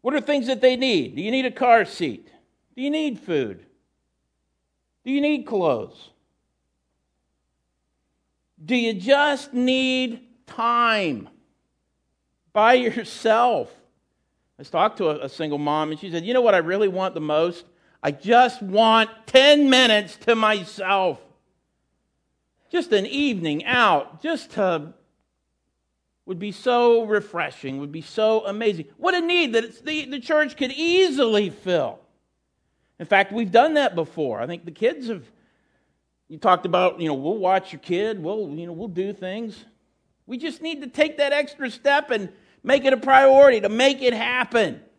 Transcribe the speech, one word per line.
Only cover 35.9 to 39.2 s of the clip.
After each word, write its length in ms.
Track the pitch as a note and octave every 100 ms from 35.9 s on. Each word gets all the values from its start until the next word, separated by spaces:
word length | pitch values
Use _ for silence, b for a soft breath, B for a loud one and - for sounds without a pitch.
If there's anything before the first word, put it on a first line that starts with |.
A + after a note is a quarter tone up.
| _ _ _ _
you 100 | D#3
talked 260 | - F3+ F3+
about, 340 | F3 F#3 F3
you 80 | D#3+
know, 60 |
"We'll 240 | C#3 C#3+ G#3+
watch 360 | F#3 F#3+ F#3
your 60 | D#3
kid, 440 | - F3+ G#3+ G#3+
we'll, 260 | D#3+ A3 F#3+
you 160 | D3+ E3+
know, 80 |
we'll 140 | E3 A3
do 260 | F3 G3
things." 520 | F#3+